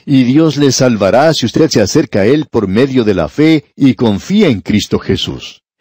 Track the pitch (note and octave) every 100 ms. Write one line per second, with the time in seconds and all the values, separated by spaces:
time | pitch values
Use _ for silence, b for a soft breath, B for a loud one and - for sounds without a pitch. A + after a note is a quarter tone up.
0 | - C3+ B2 C#3 D#3+ C#3+ C#3+ - B2+ A2
1 | G2 A2+ D#3+ D3 A#2 - D#3 B2 G2+ D3
2 | - G#2+ G2 D3+ D3+ A#2+ G2+ G2+ C#3 B2+
3 | G#2+ F2+ D#2 - D#3 D#3 - - C#3 A#2+
4 | A#2 G2 - G3+ F#3+ G#2 - G#2 - -
5 | - - - C2 - - _ _